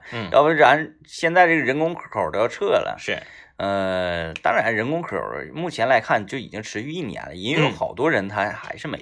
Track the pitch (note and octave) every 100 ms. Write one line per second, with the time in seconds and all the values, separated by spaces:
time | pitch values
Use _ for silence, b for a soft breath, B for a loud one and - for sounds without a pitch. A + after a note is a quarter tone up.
0 | B A#2 F#2+ - D3+ D#3 C3 D3 D#3+ -
1 | - - E3+ F3 F3 D#3+ A#2+ C#3+ E3 F3
2 | - G#2+ E2 F#2+ A#2+ - G3 F#2+ - -
3 | - G2 - B B B G2 G2 F#2+ F#2
4 | F2+ E2+ E2 D#2+ - A3 A2+ G#2+ A#2+ E3
5 | E3 F#2 G#1 C2+ C#2 - E3+ - A#2+ A#2+
6 | - A#2+ G2 C3+ G#2 G#2 G#2+ G#2 C3+ F3
7 | B2 B1 C2+ F2 G#2 D#3 C#3+ F#2 E2+ F2+
8 | D#3 A#2+ G2 G#2 G2+ - - - D3 -